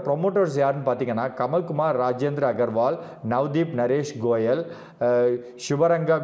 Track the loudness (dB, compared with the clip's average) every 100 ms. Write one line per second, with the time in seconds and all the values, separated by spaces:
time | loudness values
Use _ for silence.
0 | 0 0 0 2 2 2 0 0 -2 0
1 | -2 -2 -4 -2 -2 0 -2 -2 0 0
2 | 0 0 -2 0 0 2 0 2 0 0
3 | -8 -8 -2 0 0 0 -2 0 0 0
4 | -2 -4 0 2 2 0 -4 -12 -18 -2
5 | 2 4 2 0 -6 -10 -4 2 4 4
6 | 2 2